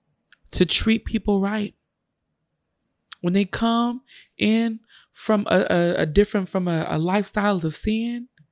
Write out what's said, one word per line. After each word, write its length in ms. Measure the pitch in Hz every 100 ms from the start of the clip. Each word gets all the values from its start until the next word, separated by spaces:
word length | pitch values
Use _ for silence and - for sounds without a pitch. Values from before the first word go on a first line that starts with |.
| _ _ _ - _
to 120 | -
treat 400 | 180 - - 220
people 360 | - 220 - 196
right. 340 | 196 214 208 - _ _ _ _ _ _ _ _ _ _ _ _ _ -
When 140 | 175
they 100 | 190
come 580 | 196 - 226 233 240 247 - - - -
in 420 | 208 220 233 226 - - _
from 340 | - - 214 202
a, 180 | 180 -
a, 240 | 175 175 -
a 40 | 160
different, 420 | 151 208 208 185
from 180 | 190 180
a, 200 | 165 -
a 100 | 156
lifestyle 680 | 165 196 - - 202 190
of 100 | 160
sin, 540 | 151 - 220 233 240 247 _ _